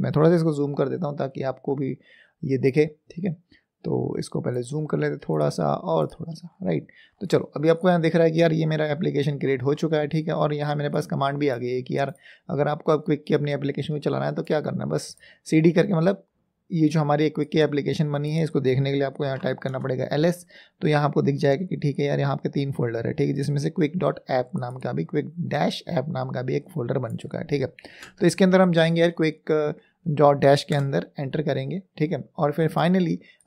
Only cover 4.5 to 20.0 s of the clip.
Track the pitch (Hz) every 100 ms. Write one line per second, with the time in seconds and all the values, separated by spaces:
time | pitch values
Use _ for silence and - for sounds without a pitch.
4.5 | 123 123 151 151 156 147 147 - 156 147
5.5 | 180 147 - 180 160 151 - 165 160 175
6.5 | - 185 - - - - - 185 156 -
7.5 | - 156 165 180 175 160 170 165 160 165
8.5 | 156 156 156 151 147 151 143 143 139 131
9.5 | 135 127 151 160 156 147 160 160 151 151
10.5 | 147 147 147 143 151 160 143 139 143 143
11.5 | 120 123 127 127 135 139 - - - -
12.5 | 139 147 151 - 151 160 147 - 151 147
13.5 | 143 139 143 143 147 143 135 143 151 -
14.5 | 156 143 - 143 147 - - - _ -
15.5 | 160 165 170 - 160 175 196 _ _ _
16.5 | _ - 170 151 160 147 147 151 151 147
17.5 | 160 151 147 139 139 151 143 147 160 160
18.5 | 147 131 131 139 139 139 - 143 131 131
19.5 | 131 135 131 135 131